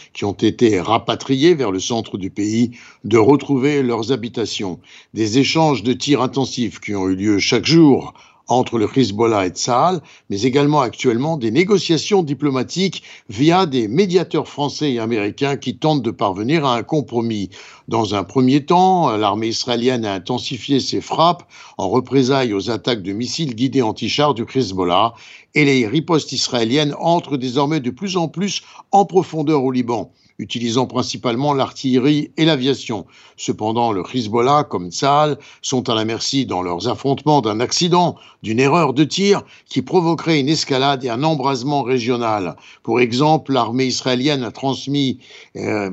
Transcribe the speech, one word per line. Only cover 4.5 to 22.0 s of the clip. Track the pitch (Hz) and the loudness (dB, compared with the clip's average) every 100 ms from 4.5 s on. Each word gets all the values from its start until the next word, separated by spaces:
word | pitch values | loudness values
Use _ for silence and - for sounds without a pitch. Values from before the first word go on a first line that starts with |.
| - 101 82 - - _ | -4 -6 -8 -14 -20 _
Des | 101 110 120 | -4 0 2
échanges | 127 165 156 127 | 2 2 2 2
de | 110 | -2
tirs | 127 139 135 | -2 0 0
intensifs | 127 135 120 - 110 - | 0 -2 -4 -2 -6 -6
qui | - | -8
ont | 101 92 | -4 -2
eu | 95 | 0
lieu | 107 98 | 2 2
chaque | - 120 90 | 2 0 4
jour | 165 151 110 - - - _ - | 6 8 6 0 -16 -20 _ -2
entre | 120 123 117 | 0 0 0
le | 104 | 0
Hezbollah | 135 113 101 117 107 92 | 2 0 2 2 2 0
et | |
Tsahal, | 85 - 123 165 180 - - _ | -2 0 2 2 0 -6 -20 _
mais | 101 | -2
également | 127 143 143 151 | 0 2 2 2
actuellement | 117 - 131 113 147 160 | 0 0 0 0 -2 -2
des | 113 | 0
négociations | 123 190 196 - 160 - 202 | 0 4 2 2 -2 2 0
diplomatiques | 151 139 147 131 113 170 190 - - - - | 0 -2 -2 -2 -4 -2 -2 -4 -14 -20 -14
via | 110 147 175 185 | 0 4 4 2
des | 131 107 | 0 0
médiateurs | 139 202 180 160 160 - | 2 2 2 0 -2 -4
français | - 143 - 151 | -4 -6 -2 -2
et | 120 | -2
américains | 110 117 101 - 139 139 | -2 -2 -2 -2 -2 -2
qui | - 107 | -6 -2
tentent | 160 151 | 0 0
de | 117 | -2
parvenir | 85 107 92 110 165 143 | -2 -2 -2 0 0 0
à | |
un | 117 | -2
compromis. | 104 156 113 117 117 107 95 - - - - | -2 -4 -2 -4 -2 -4 -6 -10 -20 -20 -4
Dans | 113 107 104 | -2 0 -2
un | |
premier | 87 135 127 143 | -2 2 4 2
temps, | 139 175 185 185 147 107 | 4 4 4 4 2 2
l'armée | 104 104 113 | 0 0 -2
israélienne | 110 - 120 123 127 | -4 -2 0 0 0
a | 110 | -2
intensifié | 95 87 123 - 120 - 139 | -6 -4 -6 -6 -10 -2 0
ses | - 104 | 0 -6
frappes | - - 175 170 - - - - | -4 2 2 2 -8 -20 -20 -6
en | 95 | 0
représailles | 120 | 0